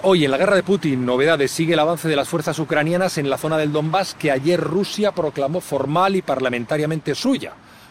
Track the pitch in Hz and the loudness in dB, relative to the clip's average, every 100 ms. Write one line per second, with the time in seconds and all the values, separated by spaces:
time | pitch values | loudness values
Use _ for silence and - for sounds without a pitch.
0 | 190 185 143 135 196 196 180 196 160 131 | 2 4 4 2 4 2 2 0 0 0
1 | 123 127 151 156 135 - 165 160 151 170 | 0 2 4 4 0 0 0 2 2 0
2 | 165 147 131 165 156 156 151 151 151 180 | -2 -2 -2 -4 -4 -4 -2 0 0 0
3 | 185 165 143 131 156 156 151 151 156 185 | 0 -2 -2 -2 0 0 0 0 0 0
4 | 190 - 151 131 147 175 147 175 196 - | -2 -2 0 0 2 0 0 -2 -2 0
5 | 208 180 156 143 139 175 - 139 135 160 | -2 0 -4 -2 -2 -2 -2 -4 0 2
6 | 190 190 - 131 127 120 117 156 151 160 | 2 0 -2 -2 0 -2 -2 -2 -2 -2
7 | - 135 254 262 104 - - - - | -4 -2 0 -2 -4 -16 -20 -20 -20